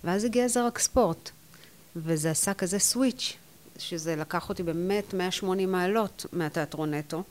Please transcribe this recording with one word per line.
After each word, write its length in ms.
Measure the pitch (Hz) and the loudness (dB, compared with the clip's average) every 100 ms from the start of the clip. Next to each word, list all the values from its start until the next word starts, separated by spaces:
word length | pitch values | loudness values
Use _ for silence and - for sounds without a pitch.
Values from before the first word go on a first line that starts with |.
ואז 200 | 170 190 | 0 0
הגיע 240 | 233 226 247 | 2 2 2
זה 180 | 240 240 | 2 2
רק 140 | 233 | 0
ספורט, 500 | - 254 208 160 - - - - - - - 170 | 2 4 4 2 -8 -18 -20 -20 -20 -20 -14 -8
וזה 360 | 160 160 156 | 0 0 2
עשה 220 | 160 - | 2 0
כזה 260 | 196 185 196 | 0 0 2
סוויץ', 580 | - 240 262 240 - - - - - - | 2 4 2 2 -6 -8 -18 -20 -20 -14
שזה 380 | - 170 156 156 | -8 -6 -2 -4
לקח 340 | 156 175 - | -2 -4 -4
אותי 140 | 190 | -4
באמת 500 | 170 165 180 202 202 | -2 -2 0 0 -2
מאה 180 | 190 180 | -2 -2
שמונים 400 | 185 190 185 190 | -2 -2 0 0
מעלות 540 | 185 180 220 202 - - | 0 2 2 0 -4 -8
מהתיאטרון 600 | 185 156 160 147 156 156 | -4 -2 -2 -4 -2 -2
נטו. 300 | 151 151 165 190 | -2 -4 -6 -8